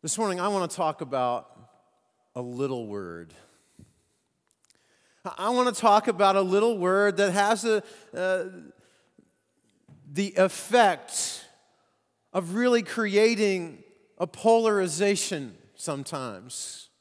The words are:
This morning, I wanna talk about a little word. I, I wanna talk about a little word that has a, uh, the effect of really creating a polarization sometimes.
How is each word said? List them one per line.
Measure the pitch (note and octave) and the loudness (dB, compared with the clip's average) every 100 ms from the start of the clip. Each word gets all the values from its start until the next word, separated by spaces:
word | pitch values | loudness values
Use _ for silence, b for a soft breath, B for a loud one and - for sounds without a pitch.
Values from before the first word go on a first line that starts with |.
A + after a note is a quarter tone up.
This | D#3+ - | -6 -2
morning, | A3 F3+ | -2 0
I | F#3+ | 0
wanna | G3 E3+ | 0 -2
talk | - D#3+ D3+ | -2 -4 -2
about | C#3+ C3 B2 A#2+ - - A2+ _ _ _ _ _ _ - | -6 -2 -2 -2 -8 -20 -20 _ _ _ _ _ _ -12
a | |
little | B2 B2 C3+ B2+ A2 | -10 -6 -4 -4 -8
word. | G2+ F#2 E2+ E2+ - b b b b b _ _ _ _ _ _ _ _ _ _ _ _ _ | -10 -10 -14 -16 -20 b b b b b _ _ _ _ _ _ _ _ _ _ _ _ _
I, | F#3+ - | -14 -6
I | G#3 | -2
wanna | B3 B3 | 2 0
talk | - A#3 G#3 A3 | 2 4 4 4
about | F#3 G3 G3 | 2 4 4
a | |
little | F#3 G3 A3+ A3 | 2 2 2 2
word | F3+ F#3+ G3+ F#3 | 2 2 2 2
that | G3+ | 2
has | F#3 G3+ A3 | 2 2 2
a, | A#3 G#3+ G#3 B B | 0 0 -2 B B
uh, | - F#3 F#3 F#3 F3+ D#3+ - b b b b _ _ _ _ _ _ _ - - | -6 -2 -2 -4 -12 -20 -20 b b b b _ _ _ _ _ _ _ -20 -10
the | C#3+ G3+ F#3 | -4 -2 2
effect | F#3+ - - A#3+ G#3+ E3 - - - - - _ _ _ _ _ _ _ _ | 2 2 0 4 4 2 -6 -6 -6 -8 -14 _ _ _ _ _ _ _ _
of | F#3 E3+ | -8 -4
really | G3 B3 A#3+ | 0 2 2
creating | G3 - G#3 G3+ A3 A3 G#3 F#3+ E3+ C#3 - _ _ _ | 0 -4 0 4 4 4 0 0 -6 -14 -20 _ _ _
a | F3 | -8
polarization | - A3+ A3+ A3+ G#3 F#3 D3+ G3+ G3+ - E3 C3 F2+ _ _ | 0 4 4 4 0 -2 0 0 0 -2 -6 -8 -14 _ _
sometimes. | - C#3 C3+ D3+ B2+ G2 A#2+ - - - - _ | -8 -6 -6 -8 -8 -10 -14 -12 -12 -14 -20 _